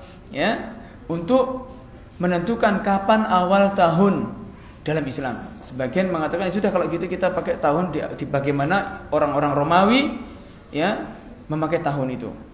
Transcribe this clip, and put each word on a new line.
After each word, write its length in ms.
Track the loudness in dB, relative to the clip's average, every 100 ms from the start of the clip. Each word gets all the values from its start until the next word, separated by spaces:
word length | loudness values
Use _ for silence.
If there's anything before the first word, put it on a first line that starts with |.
| -18 -20 -10
ya, 440 | -2 -2 -2 -6 -14 -16 -14 -6
untuk 640 | -4 2 4 4 -2 -10 -16 -18 -18 -16 -4
menentukan 640 | 0 0 0 2 2 2
kapan 400 | 2 0 4 2 4
awal 440 | 2 4 4 4
tahun 600 | 4 4 6 4 2 -2 -8 -14 -16 -18 -10
dalam 200 | -4 -2
Islam. 320 | -2 -4 -6 -6 -10 -14
Sebagian 440 | -12 -6 -2 0 0
mengatakan, 400 | 0 -2 -2 -2
"Ya 60 | 0
sudah, 160 | 2
kalau 160 | 2 0
gitu 160 | -2
kita 280 | -4 0 0
pakai 280 | 0 -2 0
tahun 320 | 2 2 0
di, 80 | -2 -6 -6
di 80 |
bagaimana 800 | -4 -2 0 0 2 0 0 -8 -2
orang-orang 400 | 0 2 2 2
Romawi, 480 | 2 4 6 6 4 2 -4 -12 -16 -20 -20 -8
ya, 360 | -2 -2 -2 -6 -12 -18 -16 -6
memakai 360 | -4 0 0
tahun 320 | 0 -2 -2 -4
itu." 160 | -8 -12 -16